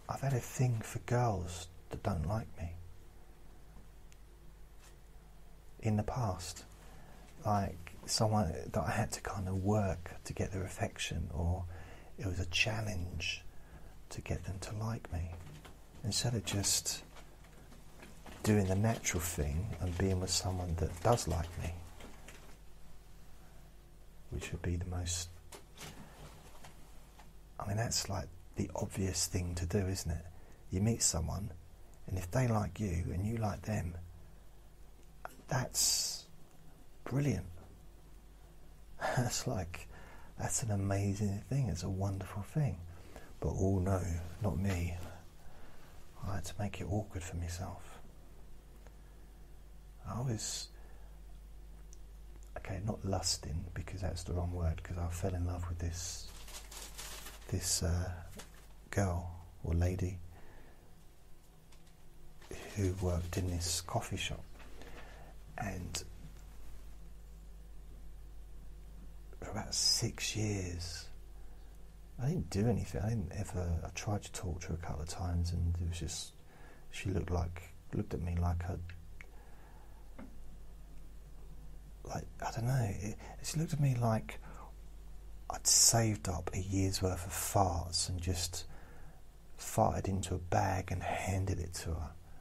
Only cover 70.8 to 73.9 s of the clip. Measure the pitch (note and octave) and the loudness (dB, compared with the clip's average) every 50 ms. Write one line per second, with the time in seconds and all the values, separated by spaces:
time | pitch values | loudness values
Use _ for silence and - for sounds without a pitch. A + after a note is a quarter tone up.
70.8 | F2 - - - - - - - - - - - - - - - - - - - | -4 -4 -6 -6 -6 -8 -8 -8 -10 -12 -10 -10 -10 -10 -10 -10 -12 -12 -12 -12
71.8 | - - - - - - - - B2 C#3 F3+ D#3+ - - - G2 G#2+ A#2+ A2 G2 | -14 -14 -14 -14 -14 -12 -4 0 2 2 4 2 2 2 4 6 6 6 6 6
72.8 | F#2+ - - - F#2+ A2 A#2 A2 E2+ E2+ - G#2 G2+ - - F2+ F2 E2+ E2 E2 | 2 0 0 2 2 4 2 2 2 0 -2 -4 -4 -2 0 0 2 2 2 2
73.8 | E2+ - | 2 -2